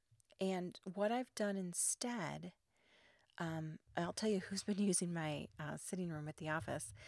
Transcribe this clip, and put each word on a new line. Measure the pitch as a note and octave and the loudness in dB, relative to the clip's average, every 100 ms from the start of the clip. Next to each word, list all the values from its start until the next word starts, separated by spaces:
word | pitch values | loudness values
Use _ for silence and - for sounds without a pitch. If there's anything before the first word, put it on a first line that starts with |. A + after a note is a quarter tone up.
| _ - _ - | _ -20 _ -2
And | F#3+ F#3 F3+ - | 0 0 -2 -6
what | G3 G3+ G#3 | -8 0 2
I've | B3 B3 - | 2 -2 -2
done | G#3 G3 | 0 0
instead, | F3+ - - - A#3+ A#3+ D3+ D3+ F3 - _ _ _ - - - _ - | -2 0 0 2 0 0 -2 -4 -8 -14 _ _ _ -20 -20 -20 _ -4
um, | E3 D#3+ D#3 - - - | -2 0 -2 -6 -4 0
I'll | E3+ | 0
tell | - A3 | 2 4
you | F#3+ | 4
who's | - G3 | 2 -4
been | - G3+ | 0 4
<laughs> | |
using | G3+ F3+ F3 | 4 4 2
my, | E3+ D#3 D3 - - | 0 0 -2 -4 -6
uh, | D3+ D#3 | -6 -4
sitting | - F#3 F3 | -4 -2 -2
room | D3+ D3+ | -2 -6
at | - | -4
the | D#3 | 0
office. | D#3+ D3+ D3 - - | 0 0 -2 -4 -10